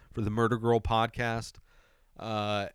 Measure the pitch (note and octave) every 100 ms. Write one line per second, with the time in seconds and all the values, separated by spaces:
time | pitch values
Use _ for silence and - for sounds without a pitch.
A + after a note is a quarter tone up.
0 | - - G#2 G#2+ A2+ A#2 A#2 A#2 - A2+
1 | A2+ - A#2+ A2+ - - - _ _ _
2 | _ - A2+ G#2+ G#2 G#2 G2